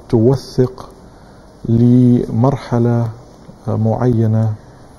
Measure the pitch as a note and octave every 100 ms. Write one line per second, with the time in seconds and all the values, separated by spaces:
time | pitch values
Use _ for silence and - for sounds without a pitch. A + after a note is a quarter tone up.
0 | - A#2+ A#2 C3 - - B2 - - -
1 | - - - - - - - A#2 A#2+ B2
2 | B2 A#2+ - A2+ C3 C3+ - A#2+ A#2+ A#2+
3 | A#2 A2 - - - - - G#2+ A2 A2
4 | B2+ A2+ A2+ A2 A2 G#2+ - - -